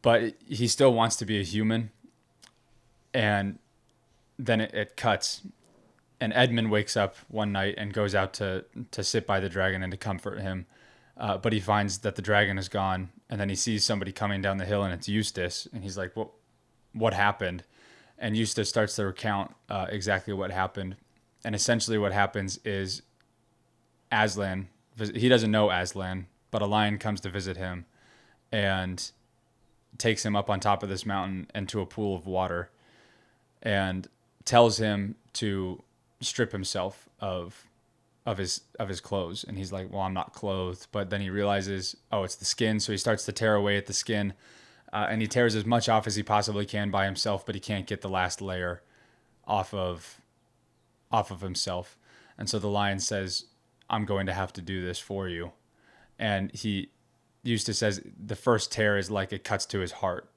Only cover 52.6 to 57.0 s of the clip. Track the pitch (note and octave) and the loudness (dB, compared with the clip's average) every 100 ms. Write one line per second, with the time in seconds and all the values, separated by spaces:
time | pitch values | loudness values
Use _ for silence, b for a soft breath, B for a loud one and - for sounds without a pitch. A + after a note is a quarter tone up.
52.6 | G#2 G#2 G2+ G2 F#2 G2+ F#2+ - - _ | 0 2 2 0 -2 -4 -4 -6 -8 _
53.6 | _ _ _ A2 G#2 G2 F#2+ F2+ F#2+ - | _ _ _ -4 0 -2 0 -2 -4 -6
54.6 | F2 F#2+ F2+ F2 - G2 F#2+ E2+ E2+ - | -8 -6 -4 -8 -8 -6 -6 -6 -8 -12
55.6 | _ b b b b - A2 G2 F#2+ - | _ b b b b -6 -2 0 -2 -4
56.6 | A2 G2 - _ | -2 -2 -4 _